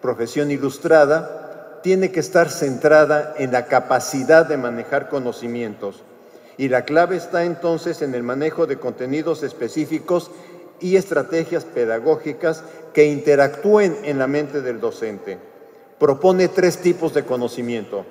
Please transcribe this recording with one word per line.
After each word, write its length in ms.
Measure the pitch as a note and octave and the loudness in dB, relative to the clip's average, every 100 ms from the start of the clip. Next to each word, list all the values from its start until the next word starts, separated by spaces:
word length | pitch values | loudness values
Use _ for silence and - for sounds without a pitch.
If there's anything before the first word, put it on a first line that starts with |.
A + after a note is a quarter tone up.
profesión 500 | B2+ A2+ A#2 - D3 | -4 -4 -4 -2 -2
ilustrada, 1300 | C#3 C3+ - E3+ D#3+ C#3+ D#3+ E3 - - - - - | -2 -4 -4 4 6 6 4 -2 -12 -14 -18 -20 -8
tiene 300 | F3+ F#3 F#3+ | 0 2 2
que 80 | F#3 | -2
estar 300 | D3 F3+ E3 | 0 2 2
centrada 840 | - C#3+ B2+ D3+ D3+ D3 D3+ D3 - | 0 -4 0 6 6 6 2 -2 -6
en 120 | C3+ | -2
la 140 | B2 A#2+ | -2 2
capacidad 800 | C3 B2 B2+ B2 C#3 B2 D#3+ D#3 | 0 2 -2 0 -6 6 6 6
de 120 | D3 | -2
manejar 520 | A#2+ A#2 A2+ C#3 C#3 | -4 -6 -4 -4 -4
conocimientos. 920 | C#3+ B2 A2 A#2+ A#2+ A2+ G#2 G2+ F#2+ - - - - - - | -6 -6 -8 -8 -8 -8 -8 -12 -12 -20 -20 -20 -20 -20 -6
Y 120 | C3+ | -2
la 160 | B2 B2 | -2 0
clave 300 | D3+ F3 F3+ | 2 2 0
está 280 | - F3+ | -4 -2
entonces 600 | F3 E3 E3+ E3 F3 E3 | -2 -2 -2 -2 -4 -6
en 100 | D3 | -4
el 80 | B2 | -4
manejo 460 | A#2+ B2+ D#3 D#3 G3+ | -4 -2 -4 -2 -2
de 100 | C#3 | -2
contenidos 640 | C3 A2+ B2+ C#3+ D#3+ D#3 | -6 -8 -6 -4 -2 -4
específicos 880 | C#3 - A2+ - D3 D#3 - F3 E3 - - - - - | -6 -6 -8 -6 -4 -6 -2 -2 -2 -20 -20 -20 -20 -10
y 160 | F3+ F#3+ | 2 2
estrategias 720 | F#3 D#3 C3 E3 D#3 E3+ - | 2 -2 0 -2 -2 -4 -6
pedagógicas 960 | - A#2 A2+ B2+ D#3 D#3 C#3 E3 D#3+ - - - | -4 -2 0 2 0 0 -4 -2 -4 -10 -20 -6
que 120 | - D3+ | 4 4
interactúen 920 | D3 D3+ C#3+ C#3 - G3+ G#3+ G3+ C#3+ | 4 2 4 4 2 4 4 4 0
en 160 | D3 C#3 | -4 -2
la 80 | C3 | 0
mente 340 | D3 D3 C#3+ | -2 -2 -6
del 180 | B2+ A2+ | -6 -4
docente. 600 | A2+ G2+ A2 G2+ G2+ F#2 - - - - - _ | -6 -4 -8 -8 -10 -12 -14 -20 -20 -20 -20 _
Propone 520 | C#3+ C3+ F#3 F#3 F3 | 2 4 2 2 2
tres 300 | F3+ F3+ E3 | 2 0 2
tipos 360 | F3+ E3+ D#3+ D3+ | 0 0 0 -2
de 80 | |
conocimiento. 840 | C3 B2+ A#2+ - A#2+ A#2 G2+ G2+ F#2+ | -2 -4 -4 -6 -6 -6 -6 -10 -10